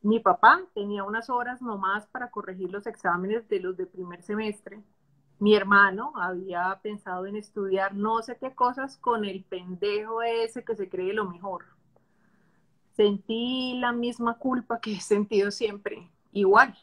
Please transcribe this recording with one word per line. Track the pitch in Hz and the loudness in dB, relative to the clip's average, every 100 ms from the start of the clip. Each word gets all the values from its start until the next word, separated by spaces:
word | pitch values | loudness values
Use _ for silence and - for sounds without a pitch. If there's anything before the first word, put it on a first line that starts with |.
Mi | 208 226 | 2 2
papá | - - - 330 370 | 4 6 8 8 2
tenía | - 202 208 | -8 -6 -6
unas | 196 220 233 | -4 -6 -4
horas | 247 247 247 | -4 -4 -8
nomás | 247 202 190 202 208 | -8 -4 -2 -2 -6
para | 254 240 | -12 -10
corregir | - 190 190 185 | -8 -10 -8 -8
los | 196 214 | -6 -10
exámenes | 208 185 175 185 220 220 | -4 -2 0 0 -4 -2
de | 202 | -4
los | 180 185 | -2 -6
de | 180 | -8
primer | 180 180 175 | -8 -12 -12
semestre. | 180 208 214 208 - 208 - _ _ _ _ _ | -8 -4 -4 -8 -14 -20 -20 _ _ _ _ _
Mi | 208 | 6
hermano | 214 196 202 202 190 269 185 | 6 6 6 6 4 -6 -6
había | 180 180 190 175 185 196 | -6 -6 -6 -4 -4 -4
pensado | 214 208 202 180 190 | -8 -10 -8 -8 -8
en | 208 | -10
estudiar | 208 - 196 190 196 | -10 -8 -2 0 0
no | 202 214 226 | -2 0 -2
sé | 226 240 | -4 -10
qué | 262 | -10
cosas | 262 247 247 269 - | 0 0 0 -10 -6
con | - 226 208 | -2 0 -2
el | 190 | -8
pendejo | - 185 180 180 202 214 214 226 | -10 -10 -10 -4 -2 -2 -4 -4
ese | 233 226 226 247 | -2 -2 -2 -6
que | - 208 | -8 -6
se | 190 | -6
cree | 185 185 | -4 -2
lo | 214 196 | -2 -4
mejor. | 170 190 180 - _ _ _ _ _ _ _ _ _ _ _ _ | -8 -10 -10 -12 _ _ _ _ _ _ _ _ _ _ _ _
Sentí | - 208 202 - 226 240 262 254 254 | 4 4 4 -4 -4 -2 -2 -4 -2
la | 247 | -2
misma | 240 240 233 233 240 | -2 -4 -2 -4 -2
culpa | 262 254 - 233 | -2 -2 -4 -6
que | 220 | -6
he | 196 | -8
sentido | - 208 208 214 202 | 0 0 2 2 0
siempre, | 202 220 202 - - 180 _ _ | -2 -4 -4 -10 -12 -16 _ _
igual. | 196 190 208 262 - | 2 6 8 8 2